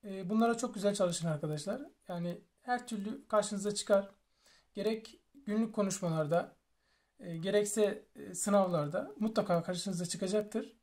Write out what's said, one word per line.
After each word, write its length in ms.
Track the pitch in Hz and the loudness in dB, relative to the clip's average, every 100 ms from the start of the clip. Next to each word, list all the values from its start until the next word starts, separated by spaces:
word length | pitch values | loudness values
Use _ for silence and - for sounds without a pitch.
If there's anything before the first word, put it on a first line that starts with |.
Ee, 260 | 208 190 180 | -8 -8 -2
bunlara 280 | 220 233 233 | 4 4 2
çok 160 | 247 | -4
güzel 220 | 208 202 202 | 0 0 2
çalışın 320 | 180 170 165 | 0 0 -2
arkadaşlar. 540 | 151 156 151 190 247 302 _ - | -2 -2 -4 -4 -6 -8 _ -10
Yani 340 | 175 170 170 _ _ | -6 -6 -6 _ _
her 260 | - 247 247 | -4 -4 -2
türlü 400 | 220 202 269 - | -6 -6 -8 2
karşınıza 480 | 214 208 202 202 202 | 2 2 -2 -2 -4
çıkar. 340 | - 196 196 - _ _ _ _ _ | 4 2 2 -12 _ _ _ _ _
Gerek 460 | - 202 220 - - _ - - | -4 -2 -2 -6 -20 _ -14 -2
günlük 300 | 208 220 220 | 0 0 2
konuşmalarda, 800 | 196 190 175 160 151 165 - _ _ _ _ _ _ _ | 0 0 0 0 2 2 0 _ _ _ _ _ _ _
e, 180 | 175 165 | -10 -6
gerekse, 680 | 175 208 208 226 202 - - - | 2 2 2 2 2 2 -12 -16
e, 180 | - | -12
sınavlarda 760 | 180 - 202 185 170 147 180 339 - | -4 4 6 6 2 0 -2 -6 -2
mutlaka 440 | 220 220 - 175 | 0 0 2 2
karşınıza 420 | 170 180 196 175 175 | 0 -4 -4 -4 -4
çıkacaktır. 720 | - 190 208 208 220 220 - | -4 0 0 0 -4 -6 -12